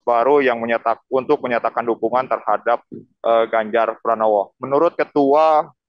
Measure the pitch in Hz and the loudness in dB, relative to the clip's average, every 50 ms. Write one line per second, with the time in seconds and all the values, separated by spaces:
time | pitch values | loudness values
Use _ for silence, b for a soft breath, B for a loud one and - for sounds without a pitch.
0 | _ - 120 117 117 131 147 147 139 127 120 117 117 117 117 113 - 117 113 - | _ 0 0 2 2 2 2 2 2 2 0 -2 -2 -4 -4 -2 -2 -2 -4 -4
1 | _ - 131 131 127 147 147 143 131 123 123 113 - 117 - 120 117 120 113 101 | _ -6 -4 -4 -2 -2 -2 -2 -2 -2 -4 -2 -2 -2 -4 -4 -2 -2 -2 -2
2 | - 113 113 127 127 127 117 107 - - 104 104 - 117 117 - - _ - 117 | -2 -2 -2 -2 -2 -2 -4 -4 -2 -2 -4 -2 -2 -2 -2 -2 -4 _ -20 -20
3 | 113 _ _ _ - 113 117 113 113 113 113 113 110 107 107 117 113 107 113 - | -20 _ _ _ -2 0 2 2 2 0 -2 -2 -2 -2 -2 -2 0 -2 -4 -4
4 | - 113 113 110 110 110 107 101 98 - _ _ 131 131 139 143 160 170 - - | -4 -4 -2 0 0 0 2 0 0 -2 _ _ -6 -2 0 0 0 0 0 -2
5 | 151 - - 147 143 135 143 151 156 160 156 151 165 156 - _ _ | -6 -4 -2 0 2 2 4 4 4 4 2 2 0 -4 -8 _ _